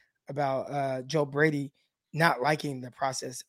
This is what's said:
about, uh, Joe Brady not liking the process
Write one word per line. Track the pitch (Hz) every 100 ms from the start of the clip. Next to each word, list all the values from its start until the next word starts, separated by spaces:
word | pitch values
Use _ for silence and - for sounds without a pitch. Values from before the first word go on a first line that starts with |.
| _ _ -
about, | 143 139 135 92
uh, | 143 135 131
Joe | 131 151 139
Brady | 139 156 143 135 _ _ _ _
not | 151 165 123
liking | 131 156 147 131
the | 123
process | - 135 127 131 123